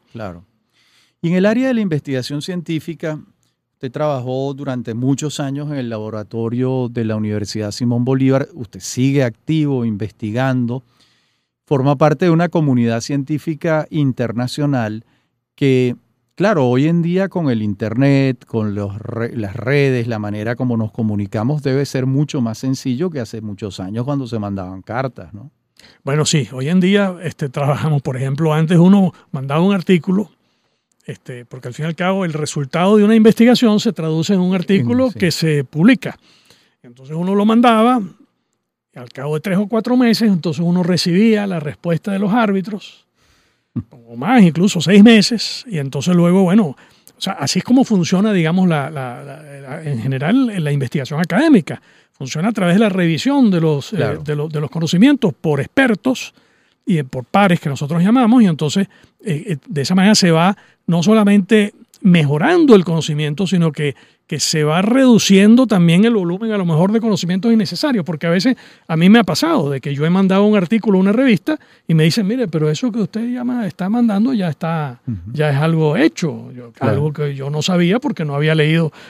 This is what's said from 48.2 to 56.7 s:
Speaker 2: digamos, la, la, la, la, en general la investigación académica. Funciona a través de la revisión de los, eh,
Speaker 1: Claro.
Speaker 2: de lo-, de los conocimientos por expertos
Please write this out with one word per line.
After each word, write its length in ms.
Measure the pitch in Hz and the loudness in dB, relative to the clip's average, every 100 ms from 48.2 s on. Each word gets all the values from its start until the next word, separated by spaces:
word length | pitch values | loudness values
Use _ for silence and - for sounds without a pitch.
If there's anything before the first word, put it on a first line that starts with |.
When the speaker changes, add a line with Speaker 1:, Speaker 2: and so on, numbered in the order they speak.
| 220 | 0
Speaker 2:
digamos, 380 | 190 160 185 185 | 0 0 2 2
la, 200 | 151 143 | 0 -4
la, 320 | 151 127 127 | -8 -10 -12
la, 180 | 139 135 | -16 -20
la, 400 | - 139 139 151 | -20 -20 -14 -12
en 160 | 151 123 | -8 -6
general 600 | 123 131 147 262 247 196 | -4 -4 0 0 0 -2
la 80 | 147 | -2
investigación 480 | 143 127 151 127 147 | -2 -4 -6 -6 -4
académica. 600 | 175 175 320 233 - 120 _ _ _ | -2 2 4 4 2 -10 _ _ _
Funciona 380 | - 127 156 202 | -16 -10 -6 -4
a 20 | |
través 240 | 220 175 190 | -2 2 2
de 40 | |
la 100 | 220 | 2
revisión 600 | 185 170 156 254 285 233 | 0 0 0 0 2 2
de 100 | 175 | 2
los, 320 | 160 143 - | 0 -2 -4
eh, 40 | 185 | -4
Speaker 1:
Claro. 260 | 110 104 | -2 -4
Speaker 2:
de 120 | 151 147 | -6 -6
lo-, 120 | 156 | -4
de 140 | 151 | -6
los 80 | 151 | -6
conocimientos 640 | 165 160 175 262 285 185 | -4 0 4 4 4 -2
por 260 | - 165 143 | -4 -4 -2
expertos 720 | - - 262 208 262 254 - _ _ _ _ | -2 0 0 0 -2 -4 -8 _ _ _ _